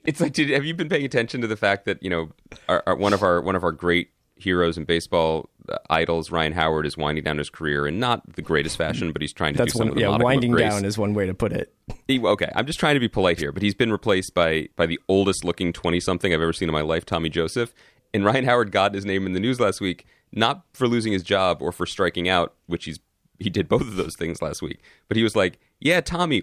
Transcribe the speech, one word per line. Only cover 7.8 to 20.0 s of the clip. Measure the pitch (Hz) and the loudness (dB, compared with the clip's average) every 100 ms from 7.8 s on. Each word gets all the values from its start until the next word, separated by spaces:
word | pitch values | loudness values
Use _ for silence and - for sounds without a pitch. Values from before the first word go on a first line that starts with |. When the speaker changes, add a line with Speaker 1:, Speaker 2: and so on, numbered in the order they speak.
| 73 | -2
Speaker 1:
in | 87 | -2
not | 123 120 - | -2 -2 -6
the | - | -12
greatest | 80 80 73 - | -2 0 0 -2
fashion, | 80 - 87 | -2 -2 -4
but | 76 | -4
he's | 73 | -6
trying | - 80 | -4 -2
to | 73 | 0
Speaker 2:
That's | 120 | 0
Speaker 1:
do | 113 | 0
something | 110 | 0
Speaker 2:
one, | |
Speaker 1:
with | 71 | 0
a | |
Speaker 2:
yeah, | 107 | 2
Speaker 1:
modicum | - | 2
of | 123 | 2
Speaker 2:
winding | 135 120 | 2 2
Speaker 1:
grace. | 120 107 | 2 2
Speaker 2:
down | 104 | 0
is | 98 104 | -2 -2
one | 101 | -2
way | 104 | 0
to | 95 | -2
put | 95 117 | -2 -4
it. | - - _ - - - | -4 -6 _ -14 -8 -2
Speaker 1:
He, | 131 | 0
okay, | 107 101 - | 2 2 0
I'm | - 127 | -2 -4
just | 165 | -2
trying | 160 147 | 0 2
to | |
be | 117 | 0
polite | - 92 82 | 2 2 2
here, | 73 | -2
but | 73 | -2
he's | 104 | 0
been | 95 117 | 2 0
replaced | 104 113 95 92 | 0 2 2 2
by, | - 85 80 - - | 2 2 2 -2 0
by | |
the | 85 82 - | 0 0 2
oldest | 95 98 95 | 4 4 2
looking | 87 85 87 | -2 -2 -2
twenty-something | 85 87 87 85 87 98 | -2 0 0 0 0 0
I've | 82 | 2
ever | 82 | 0
seen | 80 87 | 0 -2
in | |
my | 78 | 0
life, | 76 82 - | 0 -2 -2
Tommy | 85 82 | -4 -2
Joseph. | 78 82 - 117 - _ _ _ | -2 -2 -2 -6 -8 _ _ _
And | 107 101 | 0 2
Ryan | 131 | 2
Howard | 127 123 110 | 2 2 2
got | 98 101 | 2 2
his | 98 98 | 0 -2
name | 95 | -2
in | 95 | -2
the | 92 | -2
news | 110 123 | 0 2
last | 107 - | 0 0
week, | 98 87 | -4 -6